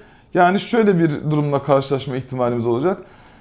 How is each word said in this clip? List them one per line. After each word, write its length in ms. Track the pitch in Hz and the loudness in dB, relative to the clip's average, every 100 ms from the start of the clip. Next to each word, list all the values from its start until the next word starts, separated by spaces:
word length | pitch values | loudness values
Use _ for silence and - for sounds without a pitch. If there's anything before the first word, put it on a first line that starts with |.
| - - _ | -20 -20 _
Yani 260 | 175 175 196 | 2 2 2
şöyle 400 | - 233 214 175 | 0 2 2 4
bir 320 | 165 147 151 | 2 0 -2
durumla 320 | 151 147 139 | -2 0 -2
karşılaşma 520 | 139 135 135 135 131 123 | 2 0 2 -4 -4 -8
ihtimalimiz 500 | 117 127 120 120 117 | -6 -4 -2 -2 -2
olacak. 360 | 117 165 196 - - - - | 0 -2 -4 -10 -20 -20 -20